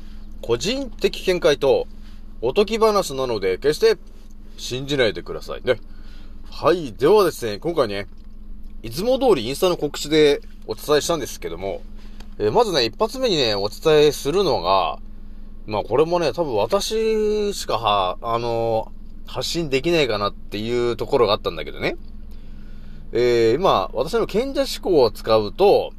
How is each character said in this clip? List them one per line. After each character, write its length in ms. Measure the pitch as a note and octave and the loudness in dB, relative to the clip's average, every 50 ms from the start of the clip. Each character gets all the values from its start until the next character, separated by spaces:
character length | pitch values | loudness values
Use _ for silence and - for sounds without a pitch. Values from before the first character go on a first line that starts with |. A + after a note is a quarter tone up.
| - - - - - - - - | -12 -12 -12 -12 -12 -12 -12 -8
個 160 | - - A#2 | -2 -2 -2
人 320 | A#2+ - G3+ C4 C#4 C#4 A3 | 0 0 -2 -2 -2 -4 -6
的 320 | - - - G3 - - - | -6 -2 -2 -2 -2 0 0
見 160 | F#3+ F3+ E3+ | 0 0 2
解 160 | - D#3+ C#3+ | 4 2 2
と 280 | - C#3 C3+ A2+ F2+ - - - - - - - - - - - - | 4 4 4 4 4 2 -2 -8 -14 -14 -14 -14 -14 -14 -14 -10 -4
お 140 | A2 B2 C3+ | -2 0 2
と 100 | G3+ G#3+ | 2 2
ぎ 140 | G#3 A3+ | 2 2
話 360 | G#3+ A3 A3 G#3 G3 F3 - C#3 | 4 4 4 4 4 0 0 -2
な 120 | C3 C3 | -4 -2
の 140 | B2 A2+ G2+ | -2 -2 0
で、 160 | F#2+ F#2 F#2 | 0 0 0
決 160 | - - D3 D#3 | 2 2 0 2
し 60 | - | 4
て 180 | A3 A3+ G#3 - - - - - - - - - - - - | 4 4 4 2 -2 -16 -18 -18 -16 -16 -16 -16 -16 -16 -14
信 320 | - - - A#2+ B2+ C#3 | -12 -8 -6 -6 -6 -4
じ 80 | C3+ D3 | -2 0
な 80 | C3+ B2 | 2 2
い 60 | G#2 F2+ | 2 2
で 100 | E2+ D#2 | -2 -6
く 100 | - D#2+ | -8 -8
だ 80 | D2+ | -8
さ 160 | - - C#2 | -8 -8 -10
い 40 | B1 | -6
ね。 140 | - B2+ A#2 - - - - - - - - - - - - - - - | 0 0 -2 -2 -2 -14 -14 -14 -14 -14 -14 -14 -14 -14 -14 -14 -12 -12
は 220 | - - - D3 | -8 0 2 2
い。 220 | F3 F#3 D#3 A#2+ F#2+ | 2 2 0 -6 -4
で 120 | - C3 | 2 4
は 180 | D#3+ G#3 G#3+ F#3+ | 6 6 6 6
で 60 | D#3 - | 4 0
す 120 | - A#2+ | -2 -6
ね、 140 | A2 G2+ F#2+ | -6 -6 -4
今 160 | - E3 E3+ | -4 -4 0
回 140 | D#3 B2 G#2 | 0 0 0
ね、 180 | G2 G2+ G2+ - - - - - - - - - - - - - - - | 0 -6 -6 -8 -12 -16 -16 -16 -14 -14 -14 -12 -12 -10 -10 -10 -10 -10
い 80 | - A2+ | -10 -8
つ 120 | A2+ D3+ G#3 | -6 -4 0
も 160 | B3 C4 A#3+ | 0 2 4
通 160 | C4+ B3 F#3 | 4 4 4
り 100 | C3+ G#2 | 4 2
イ 40 | A#2+ | -2
ン 80 | C#3 | -2
ス 20 | - | 2
タ 80 | F#3 | 2
の 80 | F3+ E3+ | 2 2
告 240 | - D3+ C#3+ - - | 2 -2 -4 -4 -4
知 100 | - - | -4 2
で 300 | D#3 D#3 D3+ C#3+ C#3+ - - - - - - | 4 6 6 6 6 2 -2 -10 -14 -14 -10
お 80 | - G#2+ | -10 -10
伝 240 | - - - D3+ C#3+ | -6 0 2 2 2
え 20 | |
し 60 | - | 2
た 100 | - E3+ | 2 -2
ん 20 | D3+ | -2
で 80 | A2+ | -2
す 100 | - - | -6 -8
け 120 | - - E2 | -8 -8 -8
ど 80 | E2 | -8
も、 240 | F2 F#2+ G2 D#2 C#2+ - - - - - - - - - - - | -6 -4 -4 -6 -6 -8 -12 -12 -12 -12 -12 -12 -12 -14 -12 -6
え 120 | - G2+ G#2+ | 0 0 2
ー、 20 | |
ま 140 | C3+ G#3+ A#3+ | 4 4 4
ず 80 | G#3 E3+ | 4 4
ね、 100 | C#3 A#2 | 2 2
一 140 | A2 - | 0 0
発 200 | - G#3+ A3 - C4 | 0 -2 -2 -2 -2
目 100 | C4 A#3 | 0 0
に 80 | F3 | 2
ね、 180 | D3+ B2+ A2 G#2 | 2 2 2 2
お 140 | G2 G2+ G#2 | 0 -2 -4
伝 380 | - - - D#3+ D#3 D3+ D3 | -4 0 4 6 6 8 6
え 40 | D3+ | 6
す 180 | - - - C#3 | 4 2 -2 -2
る 140 | D#3+ G3+ G3 | 0 2 2
の 180 | D#3 A#2+ F#2+ | 2 2 2
が、 380 | E2 F2+ G2 F#2+ E2+ D2+ - - - - - - - - - - - - - - - | 2 4 4 4 4 2 -2 -6 -10 -14 -14 -14 -14 -14 -14 -14 -14 -12 -12 -12 -8
ま 120 | - G#2+ G2+ | -4 -4 -4
あ、 40 | - | -2
こ 120 | - A2+ | 0 2
れ 80 | C3+ D#3+ | 2 2
も 140 | E3 F3 F3 | 2 2 0
ね、 140 | E3 C3+ A2+ | 0 0 0
多 100 | E3+ E3+ | -2 -2
分 120 | C#3+ A2+ | 0 0
私 1000 | G2+ G#2 - G3 G3+ - - A3 A3 A3 A3 A3 G#3+ G#3+ G#3 G#3+ G#3+ G#3 G3+ F#3+ | 0 0 2 0 0 0 0 -2 0 0 0 0 0 0 0 0 0 -2 -2 -4
し 120 | - - | -6 -6
か 120 | - B2 | -4 -4
は、 400 | A2 A#2 G#2 G#2 G2+ F#2 F#2 - - | 0 2 2 2 2 2 0 -2 -4
あ 160 | - A#2 A#2 | -4 -2 -2
の 540 | A#2 A#2+ A#2 A#2 A2+ A#2 A#2 A2+ A2 G#2+ - - - - - - - - | -2 -2 -2 -2 -2 0 0 0 -2 -2 -6 -12 -14 -14 -14 -14 -14 -12
ー、 60 | - | -10
発 180 | - B2+ B2+ - | -8 -6 -6 -4
信 200 | - E3+ E3 C3+ | -4 -4 -2 0
で 120 | C3 C3 | 0 0
き 100 | C3+ E3+ | 2 2
な 100 | E3+ D#3+ | 2 2
い 60 | C#3+ A2+ | 2 2
か 80 | G#2+ | 2
な 140 | G2+ G2+ G2+ | 0 0 -2
っ 20 | - | -2
て 240 | - - - - | -4 -12 -8 -8
い 340 | G#2 A2 A#2 A#2+ A#2+ A#2+ A#2+ | -6 -4 -2 0 0 0 0
う 60 | A#2 | -2
と 100 | A2+ A#2 | -2 -2
こ 120 | - C#3+ B2+ | 0 4 4
ろ 80 | A#2 | 6
が 60 | G2 G#2+ | 6 4
あ 40 | |
っ 40 | G#2+ | 2
た 80 | - G2 | 0 -2
ん 60 | E2+ | -4
だ 80 | D#2+ D2+ | -4 -8
け 80 | C#2 | -8
ど 80 | C2 D#2 | -6 -4
ね。 160 | A#2 E3 F4 - - - - - - - - - - - - - - - - - - - - - - - - | -4 -4 -4 -4 -10 -12 -14 -14 -12 -12 -12 -12 -12 -12 -12 -12 -12 -12 -12 -14 -12 -12 -12 -12 -10 -4 0
え 400 | A#2 B2 A#2+ A#2+ A#2 A2+ A2+ A#2 | 2 4 4 4 6 6 4 4
ー、 20 | |
今、 340 | D#3 F#3+ E3 B2+ G2 E2+ - - | 4 4 4 4 4 2 0 -2
私 220 | - F3 E3+ A#3 | -2 -2 0 0
の 120 | A3+ F#3+ | 0 0
賢 260 | - - G#3 C4 C#4 C4+ | 0 0 -2 -2 0 0
者 80 | D4 | -2
思 220 | C4+ - - - - | -2 -2 -2 -4 0
考 180 | A3+ F3 C#3+ | 2 4 6
を 100 | B2 G#2+ | 6 4
使 260 | - - - A2+ A2 | 2 0 0 4 4
う 160 | A2 G#2 G2+ - | 4 4 2 2
と、 400 | - - G#3 D3 A2+ E2+ C#2+ - | 4 6 6 6 6 2 -2 -8